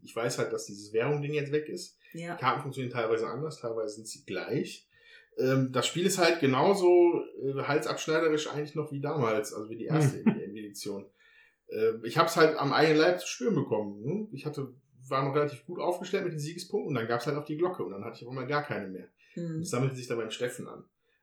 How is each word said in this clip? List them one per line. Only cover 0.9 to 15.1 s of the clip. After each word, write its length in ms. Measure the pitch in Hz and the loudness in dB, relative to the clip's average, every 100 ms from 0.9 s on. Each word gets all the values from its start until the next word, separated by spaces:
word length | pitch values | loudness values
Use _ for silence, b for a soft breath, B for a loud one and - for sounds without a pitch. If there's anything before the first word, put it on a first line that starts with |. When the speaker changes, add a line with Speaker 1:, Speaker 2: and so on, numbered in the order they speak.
Speaker 1:
Währung-Ding 400 | 113 127 147 143 | 0 2 0 0
jetzt 160 | 147 139 | -2 0
weg 160 | 151 151 | -2 -2
ist. 300 | - - _ B | -10 -12 _ B
Speaker 2:
Ja. 220 | 170 170 - | -14 -10 -2
Speaker 1:
Die 40 | |
Karten 220 | 127 135 | 0 0
funktionieren 300 | 139 131 123 | -4 -6 -4
teilweise 340 | 120 110 113 113 | -2 0 0 0
anders, 320 | 120 156 - | -4 -8 -8
teilweise 360 | 120 113 107 107 | -6 -4 -6 -8
sind 100 | - | -14
sie 180 | - | -16
gleich. 600 | - 92 - 127 - - _ B B B B - | -8 -6 -2 -2 -4 -8 _ B B B B -2
Ähm, 340 | 127 135 131 | 2 2 2
das 140 | 127 - | 0 0
Spiel 200 | 165 190 | 0 0
ist 120 | 185 | 4
halt 200 | 170 175 | 4 4
genauso, 800 | 135 131 170 196 180 180 175 160 - - | 4 4 4 6 8 8 8 4 -2 -6
äh, 200 | 131 135 | -4 -2
halsabschneiderisch 840 | 131 147 - - - 156 165 151 - | 0 0 0 -4 0 2 4 2 0
eigentlich 260 | 139 147 160 | -4 -4 -4
noch 160 | 147 | -4
wie 80 | 139 | -4
damals, 520 | 143 156 113 107 104 | -2 0 2 2 -2
also 160 | 95 107 | -8 -10
wie 80 | 113 | -8
die 100 | - | 0
erste 320 | 156 143 - | 4 4 4
Speaker 3:
Mhm. 200 | - - 98 104 | 2 2 -6 -10
Speaker 1:
Edition. 500 | 104 - 104 98 - b b b b b _ | -12 -10 -8 -8 -12 b b b b b _
Äh, 260 | 110 110 113 117 | 2 2 2 -2
ich 100 | 156 | 2
hab's 200 | 165 175 | 4 6
halt 200 | 156 156 | 6 6
am 160 | 139 | 0
eigenen 280 | 127 156 151 | 4 6 6
Leib 200 | 165 180 | 6 2
zu 60 | - | -4
spüren 300 | - 247 170 | -4 0 0
bekommen, 460 | - 107 104 101 | 2 0 -2 -6
ne? 240 | 117 190 214 | -4 -4 -4
Ich 140 | 139 147 | -8 -8
hatte, 260 | 143 123 - _ _ | -6 -8 -10 _ _
war 160 | - | -2